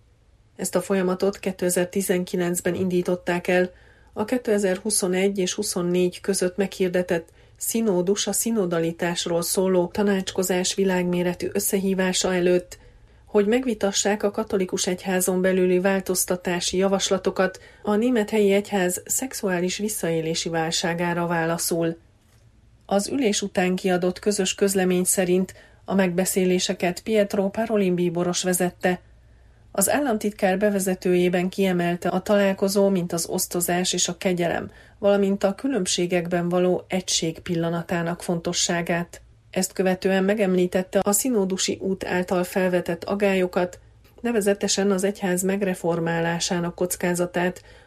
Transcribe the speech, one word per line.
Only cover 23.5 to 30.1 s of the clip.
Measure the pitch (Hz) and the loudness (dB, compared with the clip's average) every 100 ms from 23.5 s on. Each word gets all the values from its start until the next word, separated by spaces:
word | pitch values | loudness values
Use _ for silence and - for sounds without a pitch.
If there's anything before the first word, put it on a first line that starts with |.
| - 185 | 0 0
kiadott | 185 196 180 180 - | 0 0 0 0 -2
közös | 208 202 190 | -2 0 -2
közlemény | - 202 196 185 180 | 0 0 2 2 2
szerint | 180 - 185 180 190 - - - | 2 0 2 2 0 -8 -20 -16
a | - | -2
megbeszéléseket | 190 180 175 185 196 185 180 - 185 175 180 | 0 2 0 0 2 2 2 0 -2 -2 -2
Pietro | - 214 202 208 196 | 0 2 2 0 0
Parolin | 220 226 208 185 | -2 0 2 2
bíboros | 175 175 170 175 180 | 2 0 0 -2 0
vezette. | 185 180 180 - 190 180 - - - - - - - | 0 0 -2 0 0 0 -6 -20 -20 -20 -20 -20 -8
Az | - 196 | -2 0
államtitkár | 262 285 | 2 0